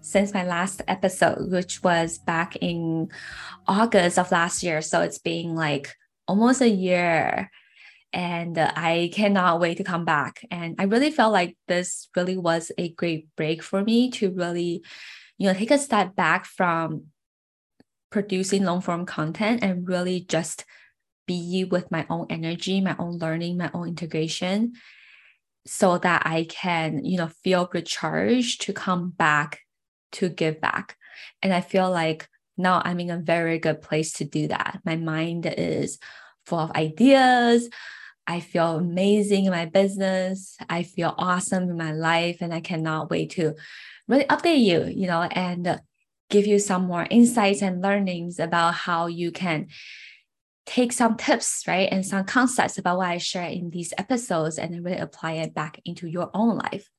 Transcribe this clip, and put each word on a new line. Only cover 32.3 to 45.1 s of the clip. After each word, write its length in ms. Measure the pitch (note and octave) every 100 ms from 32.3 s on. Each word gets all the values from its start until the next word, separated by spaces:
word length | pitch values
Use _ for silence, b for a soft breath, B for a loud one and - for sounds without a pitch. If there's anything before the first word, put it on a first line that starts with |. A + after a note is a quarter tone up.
| _ _ -
now 240 | F#3 F3+
I'm 160 | F3 F3
in 100 | F3
a 80 | E3+
very 400 | E3 E3+ E3 E3
good 240 | D#3+ D3+
place 300 | - D#3 D#3+
to 100 | -
do 240 | D3 D3+ D3+
that. 320 | - - -
My 120 | - D#3+
mind 500 | E3 D#3 E3 E3+ E3
is 520 | - E3+ D#3 - - B B B B -
full 120 | E3+
of 120 | D#3
ideas. 960 | - D#3 D#3 B3 C4+ B3+ B3 A#3+ A#3 A#3+ B B B B B -
I 140 | E3+
feel 360 | D#3+ F3 E3 D#3+
amazing 680 | F3 F3 G3 G#3 G#3 G3
in 80 | F#3+
my 140 | F3 E3+
business. 880 | F#3+ G3 G3 F#3+ F#3 F#3 F#3+ F#3+ - -
I 140 | F3
feel 320 | E3+ - E3 -
awesome 460 | F3+ F3+ F#3 F#3+
in 120 | F3+ E3+
my 160 | D#3+
life. 460 | D#3 D#3+ E3 E3+ F3
And 120 | E3+
I 80 | E3
cannot 500 | D#3+ E3+ D#3+ D#3 D3+
wait 200 | E3 D#3+
to 220 | - D#3 D3+ B B B B -
really 160 | B3+
update 380 | C#4 D4+ F4 D#4
you, 220 | G#3+ E3
you 220 | D#3+ -
know, 160 | F#3